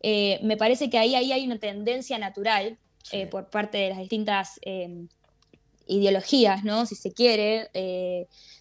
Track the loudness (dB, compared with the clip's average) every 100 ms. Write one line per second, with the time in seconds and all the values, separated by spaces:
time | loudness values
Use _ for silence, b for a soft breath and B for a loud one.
0 | 0 2 2 2 0 2 2 2 2 2
1 | 4 2 0 -2 -2 -6 -6 -6 -4 -4
2 | -4 -6 -6 -4 0 2 0 -8 _ _
3 | -10 -8 -6 -8 -6 -4 -2 -2 -2 -4
4 | -4 -4 0 -2 -2 -10 -10 -8 -8 -12
5 | -16 _ _ _ _ _ _ _ -2 2
6 | 4 2 4 4 6 4 0 0 -2 -4
7 | -10 2 4 4 2 0 -2 -6 -4 -4
8 | -4 -4 -8 B B B